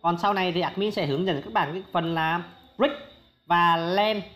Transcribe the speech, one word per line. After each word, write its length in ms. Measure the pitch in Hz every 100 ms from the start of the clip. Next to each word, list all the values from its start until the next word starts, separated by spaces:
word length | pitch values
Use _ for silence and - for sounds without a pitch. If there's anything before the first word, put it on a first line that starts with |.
Còn 160 | 170 170
sau 160 | 208
này 180 | 196 185
thì 80 | 170
admin 300 | 156 - 208
sẽ 160 | 202 147
hướng 200 | 139 190
dẫn 160 | 147
các 100 | 208
bạn 200 | 220 147
cái 100 | 180 196
phần 220 | 180 165
là 280 | 165 160 175 170 - - -
brick 160 | 277 - - - _ _ _
và 300 | 175 170 170
lan 440 | 170 190 214 214 180